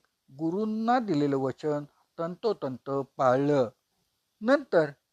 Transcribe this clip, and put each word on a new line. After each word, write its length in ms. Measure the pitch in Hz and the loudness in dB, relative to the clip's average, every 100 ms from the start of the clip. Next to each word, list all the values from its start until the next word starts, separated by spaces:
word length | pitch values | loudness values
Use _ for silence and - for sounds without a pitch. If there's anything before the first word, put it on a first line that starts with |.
| _ _ _ | _ _ _
गुरूंना 680 | 135 160 185 220 214 226 247 | -8 -4 -2 -4 -2 0 0
दिलेलं 380 | 214 151 147 135 | 0 0 0 0
वचन 460 | 131 - 156 147 143 _ _ - | -2 -4 -4 -4 -6 _ _ -10
तंतोतंत 720 | 165 180 233 - 139 127 - 139 131 - | -10 -4 -4 -4 -6 -8 -6 -6 -6 0
पाळलं. 520 | 135 127 143 143 113 - _ _ _ _ _ _ | 4 4 4 2 0 -4 _ _ _ _ _ _
नंतर 500 | 214 285 269 185 151 139 _ | 0 0 2 2 0 -4 _